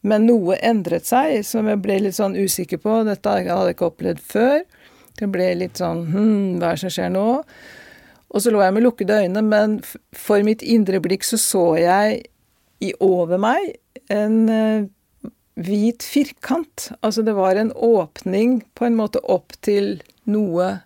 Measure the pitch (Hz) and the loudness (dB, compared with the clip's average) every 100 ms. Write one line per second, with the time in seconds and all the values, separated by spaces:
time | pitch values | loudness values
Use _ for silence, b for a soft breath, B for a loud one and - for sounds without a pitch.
0 | 202 214 226 240 175 190 226 220 180 170 | 2 4 4 4 2 0 0 0 0 -4
1 | - 247 302 247 202 226 214 208 196 196 | 0 0 0 -2 -4 -4 -2 -2 -2 -2
2 | 196 185 196 185 196 - 170 156 208 220 | -2 -2 -2 -2 -2 -4 -6 -4 -2 0
3 | 220 196 208 202 180 175 185 175 170 - | 0 -2 -2 -2 0 0 0 0 -4 -2
4 | 180 156 - 208 247 294 370 b b b | -6 -6 -4 0 2 2 -2 b b b
5 | b - 208 190 180 175 180 - 180 170 | b -8 -4 0 0 0 -6 -4 -4 -4
6 | 165 185 220 208 196 180 170 165 185 180 | -4 0 2 2 0 -2 -2 -2 -6 -4
7 | 180 185 214 262 311 B B B B B | -2 0 0 -2 -4 B B B B B
8 | B B _ 202 226 214 190 202 240 233 | B B _ -2 0 2 2 4 2 0
9 | 190 214 185 196 214 208 214 214 - - | 0 0 0 0 2 2 2 -2 -8 -18
10 | _ - - 208 208 220 - 226 190 190 | _ -16 0 2 2 0 2 2 2 0
11 | 170 190 - 226 - 196 170 156 170 190 | -2 -4 -2 -2 0 2 2 4 4 4
12 | 214 220 - _ _ _ _ _ 202 - | 2 -2 -10 _ _ _ _ _ -8 0
13 | 190 180 165 180 214 311 403 - _ - | 2 2 0 0 0 0 -2 -10 _ -20
14 | _ 208 214 226 220 220 220 214 202 _ | _ -2 2 2 4 2 2 0 -4 _
15 | _ _ - _ _ - 170 208 220 240 | _ _ -18 _ _ -10 -4 0 0 -2
16 | - 285 285 - - 320 320 - - - | -2 0 -2 -6 -4 -4 -4 -12 -16 -6
17 | 214 220 220 208 190 190 220 - 233 220 | -4 0 0 0 2 2 0 0 2 2
18 | 165 - 190 190 233 254 - - 240 226 | 0 -8 -4 0 2 0 -4 -4 0 0
19 | 208 - - 185 _ - - 202 202 185 | 0 -4 0 -2 _ -6 -2 0 0 -6
20 | - _ - 208 202 170 185 196 | -12 _ -2 -2 0 0 -2 -4